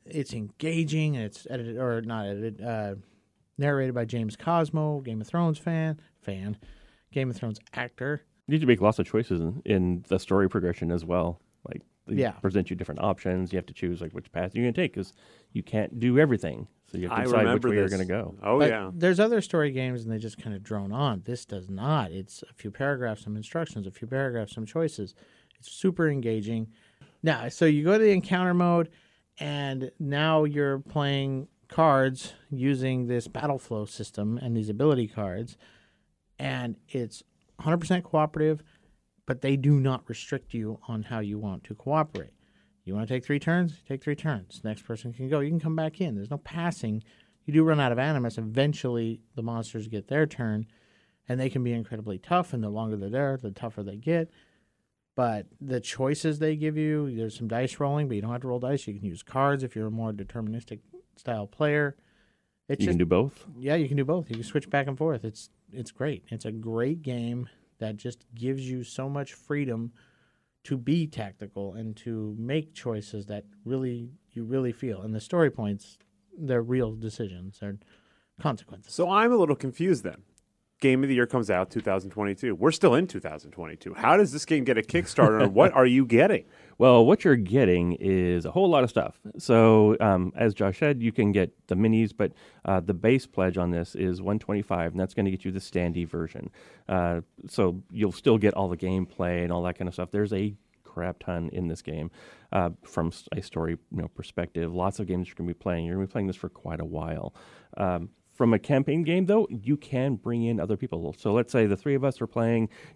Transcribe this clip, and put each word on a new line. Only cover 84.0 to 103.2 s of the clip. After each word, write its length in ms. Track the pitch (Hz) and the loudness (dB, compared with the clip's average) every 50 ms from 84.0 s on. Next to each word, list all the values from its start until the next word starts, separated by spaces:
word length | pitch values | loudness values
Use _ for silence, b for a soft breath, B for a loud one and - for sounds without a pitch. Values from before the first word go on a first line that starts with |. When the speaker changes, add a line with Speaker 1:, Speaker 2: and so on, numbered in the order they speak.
| 110 120 160 202 | 4 6 6 8
Speaker 3:
does 120 | 208 139 135 | 6 4 2
this 120 | 151 - | -4 -2
game 180 | - 160 147 123 | 0 0 2 2
get 120 | 123 123 | 2 2
a 60 | 113 - | 2 0
Kickstarter, 600 | - - 170 117 - - - 120 107 110 110 104 | 0 0 -2 -2 0 4 6 6 6 6 6 4
and 120 | 101 95 | 6 8
what 180 | 107 - 185 - | 8 8 8 8
Speaker 2:
<laughs> 0 | |
Speaker 3:
are 140 | 135 127 | 8 8
you 180 | 127 123 135 135 | 8 8 6 6
getting? 400 | 113 117 117 160 208 196 - - b b b b b b | 6 6 8 8 6 4 2 -2 b b b b b b
Speaker 2:
Well, 300 | - 117 131 123 117 113 | 6 8 10 10 10 10
what 180 | 131 196 - - | 10 8 6 6
you're 100 | 180 139 | 6 6
getting 600 | 120 98 87 107 139 123 92 90 87 87 87 87 | 6 4 2 4 4 6 6 6 4 4 2 0
is 500 | - - 98 95 92 90 87 87 87 82 | 0 2 2 2 4 4 2 2 0 0
a 60 | - | -2
whole 180 | - 180 196 180 | 0 2 4 6
lot 160 | 165 139 127 | 6 6 4
of 60 | 113 | 4
stuff. 280 | - - - - - _ - 107 - - | 2 0 -2 -2 -4 _ -16 -18 -16 -6
So, 580 | - - 120 113 113 113 110 110 107 107 113 - | 2 6 8 8 10 10 10 10 10 8 6 6
um, 340 | 113 104 95 90 90 90 - | 4 4 4 4 2 0 0
as 160 | - 117 110 104 | 2 2 2 2
Josh 260 | - 107 98 92 - | 2 0 0 2 2
said, 220 | 156 147 143 123 | 2 2 2 2
you 120 | 113 117 107 | 0 0 2
can 200 | - 110 104 98 | 4 4 4 4
get 180 | 101 90 - - _ _ - | 4 2 2 -2 _ _ -2
the 80 | 92 | 0
minis, 360 | 92 110 110 110 110 113 98 - | 2 4 4 4 4 4 2 2
but, 180 | - 104 - b b b b b b b | 0 -2 -2 b b b b b b b
uh, 140 | - 98 92 | 0 0 2
the 120 | 85 98 95 | 2 0 -2
base 340 | 85 107 113 131 131 - | 2 2 4 4 4 2
pledge 300 | - - - 92 92 87 | -2 -2 0 2 2 2
on 140 | 92 87 87 | 2 0 0
this 240 | 87 85 85 - - | 0 -2 -2 -4 -4
is 260 | - 95 92 87 90 | -2 -2 -2 -2 -2
one 180 | 92 98 104 107 | -2 -2 -2 -2
twenty-five, 520 | - - 104 101 - - - 87 82 85 | -2 -2 -2 -2 -2 -2 -2 -2 -2 -2
and 100 | 82 95 | -2 -2
that's 140 | 92 92 - | -2 -2 -2
gonna 160 | - 101 98 | 0 0 0
get 160 | 92 92 - | -2 -2 -4
you 40 | 101 | -6
the 100 | 92 95 | -6 -6
standee 460 | - - - 92 87 85 82 87 85 | -8 -4 -2 -2 0 0 -2 -2 -4
version. 440 | 80 - 85 82 78 - - - - b b b b b b b - | -4 -4 -6 -6 -6 -8 -12 -14 -14 b b b b b b b -4
Uh, 320 | 95 92 87 87 87 85 82 - _ - - - | -2 0 0 0 0 -2 -4 -8 _ -20 -20 -6
so 340 | - - 101 90 90 95 - - | -2 2 2 2 0 -2 -6 -10
you'll 220 | - 110 107 98 85 | -4 -2 0 0 -2
still 240 | - - - 113 | 0 2 4 4
get 160 | 110 107 104 - | 6 4 4 2
all 160 | - 98 90 | 2 0 -2
the 80 | 87 | -2
gameplay 680 | 82 92 92 95 95 92 87 - - 87 87 87 87 87 | -2 -2 -2 0 0 -2 -4 -4 -4 -2 -2 0 0 -2
and 80 | 85 87 | -2 -2
all 100 | 87 87 | -2 -2
that 160 | 90 87 - | -4 -4 -4
kind 100 | 95 90 | -6 -8
of 60 | - | -6
stuff. 160 | - 92 - | -6 -8 -4
There's 240 | - 104 104 98 104 | -2 -2 0 0 0
a 200 | 95 104 107 101 - _ _ _ _ _ | -2 -2 -2 -4 -8 _ _ _ _ _
crap 360 | - - 87 87 90 85 - | -14 -10 -6 -6 -6 -6 -8
ton 280 | - - 87 85 85 80 - | -8 -6 -4 -4 -4 -6 -4
in 140 | 90 90 85 | -4 -4 -4
this 120 | 80 - | -6 -6
game, 300 | - - 78 80 78 87 b b b b b b b b - | -8 -10 -8 -8 -8 -8 b b b b b b b b -2
uh, 160 | 95 87 85 80 - - | 0 0 0 -2 -6 -12
from 220 | - - - 82 | -8 -4 -2 -2
s-, 240 | 82 - - | -2 -4 -6